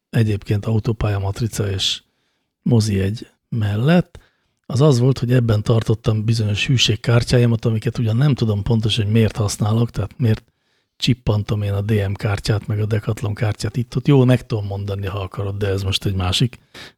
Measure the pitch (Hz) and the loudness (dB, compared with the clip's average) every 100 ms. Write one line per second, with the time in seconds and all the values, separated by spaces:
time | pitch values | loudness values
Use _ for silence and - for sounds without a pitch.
0 | _ 117 107 101 - 104 113 110 - 107 | _ 0 2 0 -2 -2 0 -2 0 -2
1 | 107 98 98 - 113 - 101 95 - - | -2 -2 -4 -4 -4 -4 -4 -2 -4 -6
2 | _ _ _ _ _ _ 170 117 107 98 | _ _ _ _ _ _ 2 2 2 0
3 | 95 113 - _ - 113 101 107 139 180 | -2 -4 -12 _ -8 -4 -2 0 2 2
4 | - - _ _ _ _ - 127 151 120 | 0 -8 _ _ _ _ -4 2 4 4
5 | 131 127 120 127 113 107 113 113 - 110 | 2 2 2 2 2 2 2 2 2 0
6 | 113 110 110 117 104 101 - 127 - 107 | 0 0 0 0 0 -2 0 0 0 0
7 | - 120 - 127 120 113 120 110 113 - | 2 2 4 2 2 2 0 -2 -2 -2
8 | 110 113 147 123 113 101 98 113 110 110 | 0 2 2 2 0 0 0 0 0 0
9 | 104 113 107 - 104 - 107 113 117 - | 0 2 2 0 -4 -2 0 0 0 -4
10 | 95 - 113 110 - _ _ _ _ - | -6 -2 0 0 -4 _ _ _ _ -4
11 | - 113 - 104 - 104 101 101 104 107 | -2 0 0 0 0 -2 -2 -2 0 0
12 | 98 98 110 101 - 104 - 104 107 107 | -2 -4 -4 -2 -2 -4 -2 -4 -2 -2
13 | - 104 104 104 104 - 101 123 117 - | -2 -4 -4 -4 -4 -4 -6 -6 -6 -2
14 | - 139 127 123 - 110 101 101 101 98 | 2 4 6 2 0 -6 -4 -6 -6 -6
15 | 98 98 95 - 98 101 98 95 95 - | -6 -6 -8 -6 -6 -4 -2 -2 -2 -4
16 | 104 95 90 - 123 - _ - - | -2 -2 0 0 0 -4 _ -20 -20